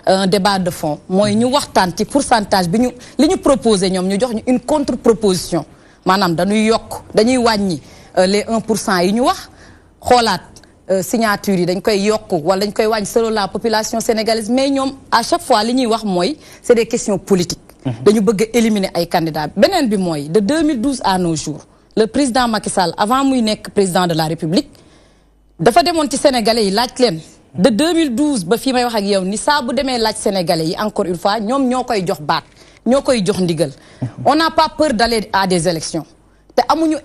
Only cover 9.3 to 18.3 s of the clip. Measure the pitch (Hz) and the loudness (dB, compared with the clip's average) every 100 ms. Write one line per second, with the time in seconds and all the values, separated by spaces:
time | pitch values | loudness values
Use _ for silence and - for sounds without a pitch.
9.3 | 381 - - - - _ _ - 247 226 | -2 -8 -20 -20 -20 _ _ 2 4 2
10.3 | 180 - - - _ - 190 175 233 220 | -2 -6 -20 -20 _ -2 -2 0 0 0
11.3 | 202 - 190 180 190 226 202 208 214 - | -2 0 0 0 -2 0 0 0 -2 -2
12.3 | 175 151 190 208 190 220 220 196 233 226 | -4 0 0 -2 -2 0 0 -2 -2 0
13.3 | 220 190 208 233 214 214 226 226 220 214 | -2 -2 -4 -2 -2 -2 -4 -2 -2 0
14.3 | 226 208 254 277 269 269 277 - 226 226 | -2 0 0 0 0 -4 -8 -2 -2 0
15.3 | 339 - 220 226 254 240 220 214 180 185 | -2 2 2 2 0 0 0 0 0 0
16.3 | 311 - - - 233 226 240 - 196 - | -4 -12 -4 2 2 2 -2 -2 -4 0
17.3 | 190 170 - - - 131 113 131 220 202 | 0 -2 -6 -14 -12 -8 0 2 4 2